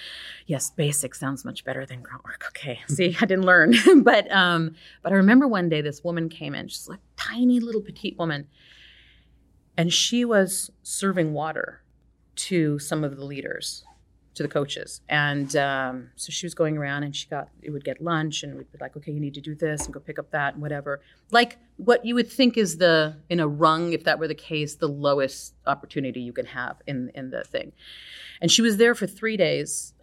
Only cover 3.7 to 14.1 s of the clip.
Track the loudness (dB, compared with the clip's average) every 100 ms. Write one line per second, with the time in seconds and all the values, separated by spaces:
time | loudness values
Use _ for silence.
3.7 | 8 10 10 10 6 4 2 4 2 0
4.7 | -6 -20 -10 2 6 8 8 6 2 0
5.7 | 0 -2 -6 -6 -4 -4 -6 -10 -10 -10
6.7 | -14 -16 -18 _ -12 -10 0 2 4 0
7.7 | -4 -6 -10 -10 -6 -4 -4 -8 _ _
8.7 | -20 -20 -20 _ _ _ _ _ _ _
9.7 | -2 0 0 0 0 2 4 2 0 -8
10.7 | _ -10 -4 -2 0 0 -2 -4 -6 -8
11.7 | -10 _ _ _ _ _ -12 -2 0 0
12.7 | 0 -4 -4 -4 -6 -10 -10 -8 -8 -10
13.7 | -12 -18 _ _